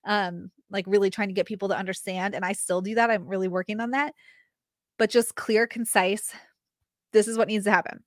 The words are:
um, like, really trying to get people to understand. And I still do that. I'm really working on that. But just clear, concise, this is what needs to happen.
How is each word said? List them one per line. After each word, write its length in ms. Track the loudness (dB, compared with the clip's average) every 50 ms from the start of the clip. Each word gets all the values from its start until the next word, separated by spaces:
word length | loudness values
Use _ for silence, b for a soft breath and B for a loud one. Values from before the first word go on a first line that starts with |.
| _
um, 460 | 0 0 0 0 -2 -4 -8 -14 -16 _ _ _ _
like, 140 | -6 -4 0
really 220 | 2 4 4 4 4
trying 200 | 0 0 -4 -2
to 40 | 0
get 120 | -2 -2
people 240 | -2 -4 -6 -2 -2
to 80 | -2
understand. 580 | -2 -2 -4 -6 -8 -8 -6 -4 -4 -4 -4 -4
And 80 | -4 -4
I 80 | -4
still 300 | -4 -4 -2 -2 0 0
do 140 | 0 0 0
that. 140 | 2 2 4
I'm 180 | 2 0 0
really 200 | -4 -4 -2 -2
working 320 | -2 -2 -2 -4 -4 -4 -4
on 120 | -4 -2
that. 240 | -2 -2 -2 -2 -6 b b b b b b b b _ _ _ _ _ _ _ _
But 140 | 0 0 4
just 240 | 4 2 2 2 -6
clear, 300 | -8 -4 0 2 2 2
concise, 680 | 2 -2 -6 -4 2 2 2 2 2 -2 -4 -6 -14 -14 B B B B _ _ _ _ _ _ _ _ _ _ _ 4
this 140 | 4 4
is 100 | 4 2
what 100 | 0 2
needs 160 | 2 2 0 4
to 60 | 4
happen. 320 | 4 4 2 -2 -10 -12 _